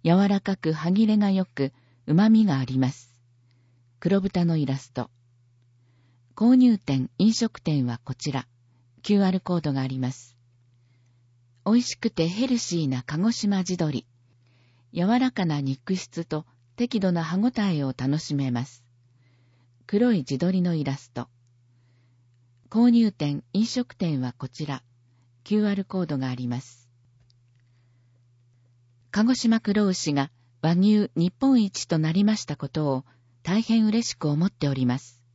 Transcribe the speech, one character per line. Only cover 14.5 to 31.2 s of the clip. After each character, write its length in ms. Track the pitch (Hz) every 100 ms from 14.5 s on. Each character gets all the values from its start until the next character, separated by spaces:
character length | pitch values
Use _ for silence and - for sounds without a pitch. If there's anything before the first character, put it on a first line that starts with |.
| _ _ _ _
柔 260 | 170 185 247
ら 120 | 262
か 160 | 233 175
な 140 | 143
肉 360 | 135 135 - 185
質 280 | - -
と 220 | 165 156 - _ _ -
適 240 | 240 226
度 120 | 190
な 120 | 170
歯 140 | 160 185
ご 120 | 233
た 200 | 240 202
え 140 | 156
を 100 | 135 127
楽 220 | 131 151
し 160 | -
め 160 | 143 135
ま 160 | 120 131
す。 180 | - _ _ _ _ _ _ _ _ _ _ -
黒 260 | 202 247
い 120 | 202
地 80 | 131
鶏 300 | 135 175 185
の 120 | 180
イ 100 | 165
ラ 120 | 139 135
ス 140 | -
ト。 160 | - 117 _ _ _ _ _ _ _ _ _ _ _ _ _ _
購 200 | 220 240
入 240 | 233 220
店、 320 | - 147 143 _
飲 120 | 196 226
食 280 | 254 247
店 260 | - 175 139
は 140 | 127 -
こ 120 | 135
ち 180 | - 151
ら。 160 | 131 _ _ _ _ _ _
キ 140 | - 214
ュ 60 |
ー 40 | 208
ア 40 |
ー 20 |
ル 100 | 196
コ 160 | 190 190
ー 60 | 160
ド 120 | 143
が 100 | 131
あ 60 |
り 140 | 123 123
ま 120 | 120
す。 280 | - - _ _ _ _ _ _ _ _ _ _ _ _ _ _ _ _ _ _ _ _ _ _ _
鹿 160 | 202 226
児 80 |
島 260 | 254 233 226
黒 260 | - 208 202
牛 260 | 185 -
が 180 | 139 135 _ _ _
和 100 | 160
牛 380 | 175 202 214 208
日 180 | -